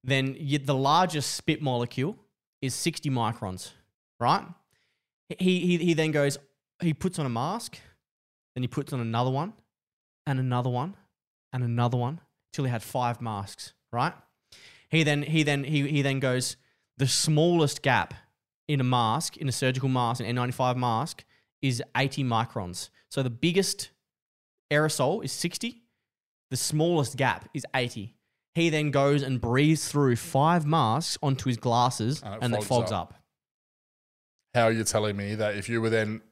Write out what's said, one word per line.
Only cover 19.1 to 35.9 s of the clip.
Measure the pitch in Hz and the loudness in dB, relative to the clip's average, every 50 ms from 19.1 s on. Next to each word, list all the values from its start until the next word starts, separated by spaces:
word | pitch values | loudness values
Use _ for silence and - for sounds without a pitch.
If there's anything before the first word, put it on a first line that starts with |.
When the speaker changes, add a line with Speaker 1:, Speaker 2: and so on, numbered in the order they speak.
| 113 151 175 - - | 0 0 -2 -6 -8
Speaker 1:
in | - 160 135 | -6 -6 -4
a | |
surgical | 120 - 139 127 127 131 127 135 | -2 0 -2 0 0 0 -2 0
mask, | 131 127 123 117 120 127 | 0 2 0 0 -2 -2
an | 117 | -4
N | 101 120 | -4 -2
ninety-five | 123 123 123 123 - 131 127 123 | -2 -2 -2 -2 0 0 0 0
mask, | 127 123 123 113 110 139 165 - - - _ _ _ _ _ _ _ | 0 0 0 0 0 -2 -4 -8 -14 -18 _ _ _ _ _ _ _
is | - 135 123 117 - - _ | -2 -2 -2 -2 -6 -4 _
eighty | 120 135 139 - - 135 | 0 0 0 0 -2 -2
microns." | 127 117 110 117 - - 120 95 90 87 - - - _ _ _ _ | 0 2 0 0 -2 -4 -8 -8 -6 -8 -10 -12 -14 _ _ _ _
So | - 139 | -4 -2
the | 135 127 | -2 -2
biggest | 117 113 - 170 170 196 185 185 - - - - _ _ _ _ _ _ _ _ _ _ _ _ _ _ _ _ | -2 0 0 2 2 2 0 0 -4 -6 -10 -14 _ _ _ _ _ _ _ _ _ _ _ _ _ _ _ _
aerosol | 147 147 151 156 147 - 131 135 180 226 - | 2 2 2 2 2 0 0 0 0 -2 -4
is | 143 | -8
sixty, | - - - 175 - - - 233 240 - _ _ _ _ _ _ _ _ _ _ _ _ _ _ | -6 -4 -6 -6 -4 -4 -6 -8 -8 -10 _ _ _ _ _ _ _ _ _ _ _ _ _ _
the | 131 | -6
smallest | 127 - - 151 151 156 170 175 160 139 113 - | -4 -4 0 0 2 2 4 4 2 0 0 0
gap | 123 139 123 92 85 - - _ | 0 2 2 2 0 -6 -12 _
is | 131 127 - - | -10 -10 -4 -2
eighty. | 131 123 120 - 113 98 110 _ _ _ _ _ _ _ _ _ | -2 -2 -2 -4 -10 -12 -12 _ _ _ _ _ _ _ _ _
He | 165 165 170 | 0 2 2
then | 156 156 151 147 | 2 2 0 2
goes | 135 143 139 143 143 143 | 2 4 4 4 4 2
and | 135 131 131 120 | 0 0 -2 -2
breathes | 110 117 120 131 147 156 160 147 - - | 0 2 2 4 6 4 4 2 0 -2
through | - 147 143 131 123 | 0 2 4 4 2
five | 113 - - - 135 143 160 175 175 151 | 2 -2 -2 0 2 4 4 4 2 2
masks | 147 160 165 131 110 113 143 170 - - - | 2 2 2 4 2 2 0 -2 -4 -6 -2
onto | - 139 135 131 - 131 | 0 0 0 0 0 -2
his | 120 | -4
glasses, | 113 - 127 117 120 120 127 131 - 110 117 143 - | -2 0 0 2 4 4 2 2 0 -2 -2 -2 -4
Speaker 2:
And | - 104 98 | -8 -12 -8
it | 113 | -4
Speaker 1:
and | 120 120 117 | -4 -2 -2
it | 107 | -2
Speaker 2:
fogs | 104 101 | -2 2
Speaker 1:
fogs | 127 120 98 90 | 2 2 2 0
Speaker 2:
up. | 107 92 82 - | -2 -4 -4 -6
Speaker 1:
up. | - _ _ _ _ _ _ _ _ _ _ _ _ _ _ _ _ _ _ _ _ _ _ _ _ _ _ _ - | -14 _ _ _ _ _ _ _ _ _ _ _ _ _ _ _ _ _ _ _ _ _ _ _ _ _ _ _ 2
Speaker 2:
How | 123 117 | 4 4
are | 113 | 4
you | 113 113 107 | 2 2 -2
telling | - - 110 104 107 101 | 0 0 0 0 0 -2
me | 101 101 101 107 | -4 -4 -6 -4
that | 107 107 104 101 | -2 -2 -2 -2
if | 104 92 - | -4 -6 -4
you | 117 117 | -2 0
were | 113 113 | 0 2